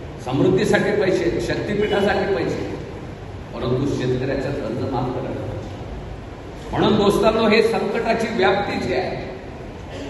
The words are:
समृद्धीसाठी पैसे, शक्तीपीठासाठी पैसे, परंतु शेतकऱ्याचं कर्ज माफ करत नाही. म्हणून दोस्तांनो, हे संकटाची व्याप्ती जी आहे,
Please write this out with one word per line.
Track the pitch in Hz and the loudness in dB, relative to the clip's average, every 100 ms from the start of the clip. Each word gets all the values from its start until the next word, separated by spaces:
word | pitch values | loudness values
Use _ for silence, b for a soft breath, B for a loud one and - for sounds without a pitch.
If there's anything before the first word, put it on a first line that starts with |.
| - - | -12 -10
समृद्धीसाठी | - 135 - - 208 202 208 | -4 2 4 4 4 2 2
पैसे, | 208 185 - 170 - | 2 4 4 2 0
शक्तीपीठासाठी | - 151 175 202 208 208 202 196 190 | -2 -2 -2 0 2 2 2 2 2
पैसे, | 170 156 - - - - - - - - - - | 0 0 -2 -4 -6 -8 -10 -12 -12 -12 -12 -10
परंतु | 117 123 127 143 | -6 0 0 0
शेतकऱ्याचं | - 127 123 139 127 - | 0 0 0 0 -2 -2
कर्ज | - 107 123 127 | -4 -4 -4 -2
माफ | 120 | -2
करत | 127 127 127 113 | -2 -4 -4 -6
नाही. | 101 - - - - - - - - - - - - | -6 -6 -8 -10 -10 -10 -10 -12 -12 -12 -12 -12 -6
म्हणून | 135 202 214 | 2 4 6
दोस्तांनो, | 202 - 220 226 220 | 6 6 4 4 6
हे | 214 | 6
संकटाची | 220 190 208 - 226 220 226 180 | 4 2 0 -2 0 0 0 2
व्याप्ती | 196 202 196 202 | 2 2 0 -2
जी | - | -2
आहे, | 185 185 - - - - - - - - - - | -2 -2 -4 -8 -10 -12 -12 -12 -12 -12 -10 -8